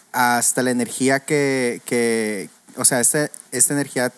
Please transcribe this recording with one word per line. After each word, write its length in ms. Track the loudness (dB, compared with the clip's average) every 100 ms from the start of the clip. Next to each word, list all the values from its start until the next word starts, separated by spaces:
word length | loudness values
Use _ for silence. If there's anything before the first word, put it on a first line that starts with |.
| _
hasta 500 | 0 2 2 2 0
la 100 | 0
energía 480 | 0 -2 -2 0 0
que, 600 | 0 0 2 0 -2 -4 -4
que, 640 | 0 0 0 -2 -4 -10 -16 -16 -4
o 100 | 0
sea, 140 | 2
este, 320 | 2 0 -2 -6 -8
esta 220 | -2 0
energía 400 | 0 -2 -2 -4